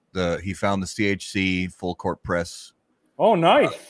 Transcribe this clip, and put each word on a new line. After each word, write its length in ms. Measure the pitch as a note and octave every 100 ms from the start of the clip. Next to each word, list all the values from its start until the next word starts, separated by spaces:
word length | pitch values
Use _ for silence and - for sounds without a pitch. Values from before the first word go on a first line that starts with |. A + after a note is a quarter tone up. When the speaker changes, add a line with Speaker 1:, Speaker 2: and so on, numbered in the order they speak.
| _
Speaker 1:
the, 280 | F#2+ F2 D#2+
he 120 | F#2+
found 280 | F2+ G2+ G2
the 40 | F2+
C 180 | -
H 260 | G2+ G2 -
C 360 | G2+ F#2+ F2+ F2+
full 280 | - F2+
court 280 | F2 F#2+ E2
press, 500 | - F2 E2+ - - _ _ _ _ -
Speaker 2:
Oh, 160 | G3
nice. 340 | G3 E3 C4 - -